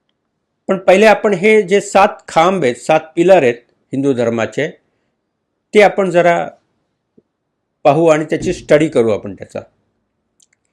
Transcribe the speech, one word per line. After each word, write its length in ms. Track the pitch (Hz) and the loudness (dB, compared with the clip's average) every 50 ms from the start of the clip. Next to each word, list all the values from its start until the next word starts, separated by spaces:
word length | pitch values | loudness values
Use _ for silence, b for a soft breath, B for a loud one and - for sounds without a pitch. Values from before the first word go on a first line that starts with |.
| _ _ _ _ _ _ _ _ _ _ _ _ _ | _ _ _ _ _ _ _ _ _ _ _ _ _
पण 100 | - 196 | -6 -6
पहिले 280 | 185 - - 185 190 214 | -2 2 2 2 4 4
आपण 280 | 220 202 202 - 220 202 | 4 2 2 0 -2 -2
हे 280 | 165 180 220 214 214 | 0 0 2 2 2
जे 200 | 208 170 196 202 | 2 0 0 -2
सात 260 | 196 - - 196 196 208 - - _ | -2 0 0 2 2 0 -2 -6 _
खांब 360 | - - 165 165 180 196 190 151 | -4 0 0 0 2 0 -2 -2
आहेत, 120 | 123 120 | -4 -4
सात 240 | - - - 156 160 - - _ | -4 -2 -2 -2 -2 -2 -4 _
पिलर 280 | 170 170 175 147 - 139 | 0 2 4 4 4 4
आहेत 120 | 120 - - _ _ | 2 -2 -4 _ _
हिंदू 440 | _ _ _ _ - 131 139 143 135 | _ _ _ _ -8 -4 -2 -2 -2
धर्माचे, 560 | 117 120 117 117 113 110 107 - - 143 175 180 _ _ _ _ _ _ _ _ _ _ _ _ _ _ _ _ _ _ _ - | -2 -2 -2 -2 -2 -4 -6 -6 -6 -8 -8 -10 _ _ _ _ _ _ _ _ _ _ _ _ _ _ _ _ _ _ _ 2
ते 80 | 208 | 2
आपण 280 | 208 180 - - 196 180 | 2 2 2 -2 -4 -2
जरा 380 | 165 175 170 175 170 170 165 - - _ _ _ _ _ _ _ _ _ _ _ _ _ _ _ _ _ _ _ _ _ _ _ _ _ - | 0 0 2 2 0 0 -4 -8 -12 _ _ _ _ _ _ _ _ _ _ _ _ _ _ _ _ _ _ _ _ _ _ _ _ _ 0
पाहू 240 | 147 139 160 170 | 0 0 2 2
आणि 180 | 165 151 151 160 | 2 0 0 -2
त्याची 280 | 156 170 143 123 185 170 | -4 -6 -6 -6 -6 -8
स्टडी 340 | - - - 151 151 156 | -6 -2 0 2 2 2
करू 220 | 156 - 131 117 113 | 0 0 0 0 0
आपण 260 | 104 95 - 101 92 | -2 -4 -6 -12 -16
त्याचा. 240 | - - - - 104 - _ _ _ _ _ _ _ _ _ _ _ _ _ _ _ _ _ _ _ _ _ | -16 -18 -16 -16 -16 -16 _ _ _ _ _ _ _ _ _ _ _ _ _ _ _ _ _ _ _ _ _